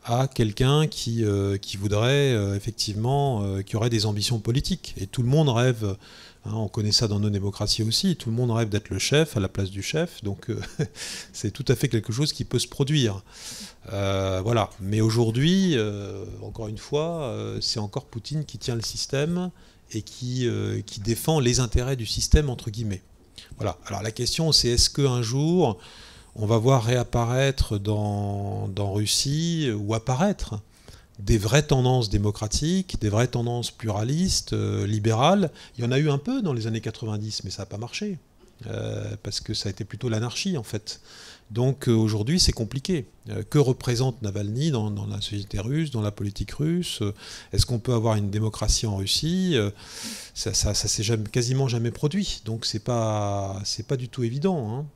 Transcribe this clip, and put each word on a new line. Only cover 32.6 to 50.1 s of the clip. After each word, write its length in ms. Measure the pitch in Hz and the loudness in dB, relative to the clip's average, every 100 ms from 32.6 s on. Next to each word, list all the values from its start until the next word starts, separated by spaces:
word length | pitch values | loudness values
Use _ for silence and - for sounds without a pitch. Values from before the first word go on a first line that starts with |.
| 147 190 185 - | 2 0 0 -2
des 80 | 107 | 2
vraies 180 | 104 127 | 2 2
tendances 440 | 127 117 120 113 | 2 0 -2 -4
pluralistes, 840 | - 113 101 113 151 180 - - | -6 -2 0 0 2 2 0 0
euh, 320 | 110 104 101 101 | -2 0 0 0
libérales. 640 | 107 104 110 143 202 170 - - - | 2 2 4 6 6 4 -2 -20 -4
Il 60 | |
y 40 | 120 | 0
en 40 | |
a 60 | 131 | 2
eu 120 | 156 | 4
un 100 | 139 | 2
peu 240 | 139 269 | 0 -2
dans 100 | 202 | 0
les 140 | 123 110 | 0 0
années 140 | 113 | -2
quatre-vingt-dix, 600 | 107 - 113 107 107 104 | -4 -6 -4 -4 -4 -6
mais 60 | 98 | -8
ça 140 | - | -10
a 20 | 98 | -10
pas 140 | 101 | -8
marché, 400 | 117 - 208 180 _ _ - _ 107 | -8 -6 -6 -6 _ _ -20 _ -8
euh, 480 | 107 110 107 104 104 | -6 -4 -4 -6 -8
parce 160 | - - | -6 -8
que 160 | - 110 | -4 -4
ça 120 | 104 | -4
a 40 | |
été 120 | 98 | -6
plutôt 260 | 107 104 127 | -8 -6 -2
l'anarchie, 480 | 110 120 - 196 175 | -2 -2 -2 -2 -2
en 60 | |
fait. 380 | 110 110 - - - - - - _ | -4 -8 -8 -14 -16 -20 -20 -20 _
Donc, 380 | 110 127 135 - | 0 0 2 4
euh, 60 | |
aujourd'hui, 460 | 113 110 107 110 175 | 4 4 2 2 4
c'est 120 | - | 4
compliqué. 560 | - 107 135 135 180 107 - - | 2 -2 -4 -2 -2 -4 -14 -10
Euh, 120 | 104 | -8
que 160 | 101 151 | 2 4
représente 640 | 131 123 - 120 131 120 | 4 4 0 2 0 0
Navalny 480 | 107 98 104 113 160 | -4 -2 -4 -2 0
dans, 220 | 131 107 | 0 0
dans 160 | 104 104 | -2 -4
la 140 | 101 | -4
société 380 | - 101 98 104 | -4 -6 -4 -4
russe, 300 | 107 143 160 | -2 -2 -2
dans 100 | 117 | 0
la 100 | 104 | -2
politique 400 | 101 104 98 101 | -2 -6 -4 -8
russe ? 500 | - 151 175 175 - | -2 0 0 -2 -2
Euh, 120 | 104 104 - - - | -4 -4 -12 -16 -6
est-ce 140 | - - | 0 2
qu'on 140 | 120 | 2
peut 140 | 113 | 2
avoir 220 | 120 110 107 | 2 4 2
une 140 | 101 | 0
démocratie 560 | 104 110 - 107 - 113 | 0 -2 -2 -2 0 0
en 120 | 98 | -2
Russie ? 560 | 98 - 156 185 185 143 | 0 0 0 0 2 2
Euh, 160 | 101 - - - - | 2 -2 -16 -12 -12